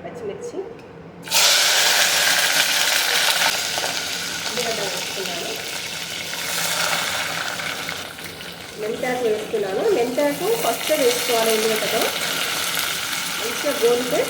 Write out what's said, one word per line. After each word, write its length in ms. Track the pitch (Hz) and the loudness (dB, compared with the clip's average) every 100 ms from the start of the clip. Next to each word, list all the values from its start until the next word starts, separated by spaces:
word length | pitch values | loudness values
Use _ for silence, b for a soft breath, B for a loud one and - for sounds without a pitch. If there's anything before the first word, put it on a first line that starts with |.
పచ్చిమిర్చి, 520 | - 480 427 - 480 330 453 - - - - - - - - - - - - - - - - - - - - - - - - - - - - - - - 120 - - - - - - | -10 -8 -8 -8 -8 -8 -8 -12 -14 -16 -16 -14 -2 2 4 4 4 4 4 4 4 4 2 2 2 2 2 2 2 2 2 2 2 2 2 0 -2 -2 -2 -4 -4 -6 -6 -6 -4
ఉల్లిగడ్డ 320 | 220 233 220 196 | -4 -2 -2 -4
వేస్తున్నాను, 640 | 185 190 202 185 175 147 - - - - - - - - - - - - - - - - - - - - - - - - - - - - - - - - - | -4 -6 -6 -4 -4 -6 -6 -8 -8 -8 -8 -8 -8 -6 -6 -4 -2 0 0 0 0 0 -2 -2 -2 -4 -4 -4 -4 -6 -6 -8 -10 -12 -10 -12 -12 -12 -6
మెంతాకు 420 | 214 254 262 247 233 | -4 -2 -2 0 0
వేస్తున్నాను. 560 | 214 - 220 190 202 415 330 | 0 0 -2 0 2 2 4
మెంతాకు 500 | 240 262 294 285 370 453 | 2 2 2 2 2 2
ఫస్ట్ 280 | 330 - - 311 | 2 0 2 4
వేసుకోవాలి, 500 | 247 240 - 233 226 220 | 6 4 4 4 4 4
ఉల్లిగడ్డతో 440 | 220 220 190 220 - - - - - - - - - - - - - - | 4 2 2 2 0 0 -2 -2 -2 -2 -2 -2 -2 -2 -4 -4 -4 -4
మంచిగా 380 | 220 - 294 262 | -4 -2 -2 2
గోలితే 380 | 233 240 254 294 - | 4 4 2 0 0